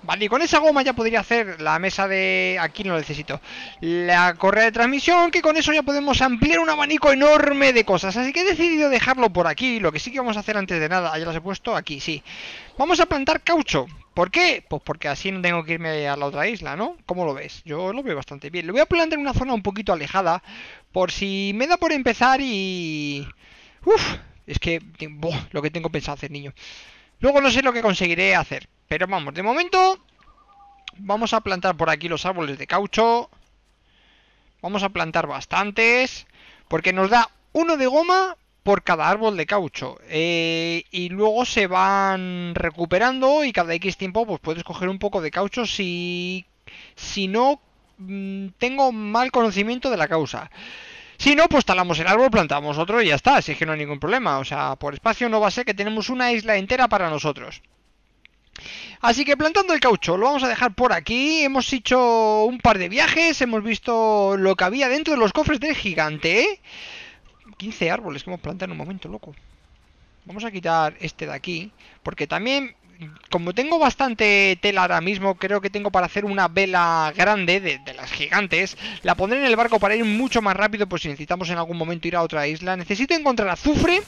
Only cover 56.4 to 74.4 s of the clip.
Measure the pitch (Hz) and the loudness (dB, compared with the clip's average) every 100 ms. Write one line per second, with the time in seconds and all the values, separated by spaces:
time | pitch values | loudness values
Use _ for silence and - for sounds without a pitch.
56.4 | 220 202 196 254 240 208 170 151 151 139 | 0 -2 0 2 2 2 0 -2 -4 -6
57.4 | 123 - _ _ _ _ _ _ _ _ | -12 -16 _ _ _ _ _ _ _ _
58.4 | _ - - - - - 233 233 294 285 | _ -20 -18 -16 -18 0 2 2 2 2
59.4 | 311 392 381 311 254 202 - 185 240 285 | 2 2 2 2 4 2 0 2 2 2
60.4 | 254 226 240 190 247 175 151 240 285 320 | -2 0 -2 2 2 2 -2 0 0 2
61.4 | 277 269 240 262 - 254 240 226 220 214 | 2 0 0 -4 2 4 4 4 4 4
62.4 | 220 247 240 208 180 233 320 320 330 294 | 2 2 2 2 0 0 2 2 2 2
63.4 | 247 220 214 220 - 226 220 208 196 196 | 0 0 -2 -4 0 2 4 4 2 4
64.4 | 190 190 185 254 262 277 320 285 214 302 | 2 4 0 2 0 0 0 2 2 2
65.4 | 294 285 294 277 208 160 156 151 160 196 | 0 0 -2 -4 -4 -2 -2 -2 0 2
66.4 | 359 392 - - - - - - - _ | 2 -2 -14 -20 -18 -18 -20 -20 -20 _
67.4 | - - 202 - 170 208 202 143 - 180 | -20 -14 -14 -4 -2 -2 -6 -10 -10 -10
68.4 | 147 180 185 160 151 196 - 208 - 147 | -10 -10 -10 -10 -12 -12 -14 -16 -18 -20
69.4 | - _ _ _ _ _ _ _ 180 190 | -20 _ _ _ _ _ _ _ -18 -12
70.4 | 226 196 170 165 156 - 160 - 151 143 | -10 -6 0 0 0 -4 -12 -10 -12 -10
71.4 | - 160 208 _ - _ - - 147 160 | -10 -10 -12 _ -20 _ -12 -8 -4 -2
72.4 | 226 277 254 _ _ _ 156 156 - 175 | -2 -2 -4 _ _ _ -20 -20 -6 -4
73.4 | 170 190 285 330 285 - 269 220 214 202 | -2 -2 0 2 2 2 -2 2 4 4